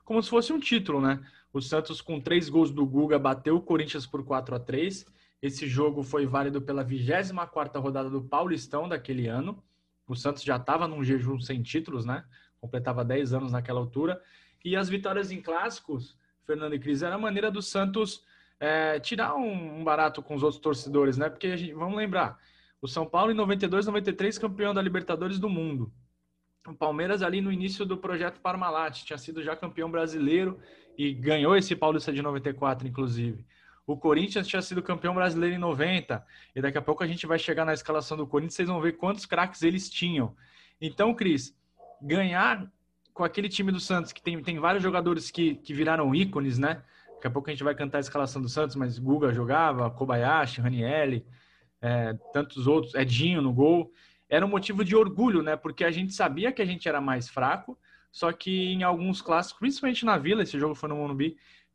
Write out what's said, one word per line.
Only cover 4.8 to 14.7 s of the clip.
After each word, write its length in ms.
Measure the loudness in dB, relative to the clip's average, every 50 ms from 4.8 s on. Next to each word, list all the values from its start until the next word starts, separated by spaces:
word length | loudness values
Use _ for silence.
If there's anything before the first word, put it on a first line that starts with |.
| -2 -2 -4 -6 -12 _ _ _ _ _ _ _
Esse 260 | -6 -6 -6 -4 -4 -2
jogo 340 | 0 2 2 2 2 0
foi 240 | -4 -2 0 0 0
válido 360 | 2 0 0 0 0 -2 -4
pela 220 | -4 -4 -4 -4 -2
vigésima 600 | -2 -2 -2 0 0 2 0 0 -2 -4 -6 -6
quarta 320 | -4 -4 -4 -4 -4 -4 -4
rodada 320 | -4 -2 -2 -2 -4 -4
do 140 | -4 -6 -4
Paulistão 640 | -2 0 0 0 0 0 -4 -4 -4 -4 -4 -4 -4
daquele 400 | -4 -6 -6 -4 -4 -2 -2 -2
ano. 340 | -2 -4 -4 -6 -8 -10 -14 _ _ _ _ _ _ _ _ -10
O 80 | -8
Santos 280 | -6 -4 -4 -4 -4 -2
já 140 | -2 -2 -2
tava 300 | 0 0 0 0 0 -2
num 160 | -4 -2 0
jejum 360 | 0 2 2 0 -2 -4 -4
sem 220 | -4 -4 -4 -4
títulos, 440 | -4 -2 -2 -4 -4 -4 -4 -6 -4
né? 180 | -4 -4 -6 -8 _ _ -20 _ _ _ _
Completava 440 | -12 -8 -6 -4 -4 -2 -2 -2 0
dez 300 | 0 0 0 0 0 0
anos 180 | -2 -2 -2
naquela 280 | -2 -4 -4 -4 -4 -4
altura. 400 | -4 -4 -2 -2 -2 -2 -2 -4 -8 _ _ -20 _ _ _ _ -6
E 120 | -2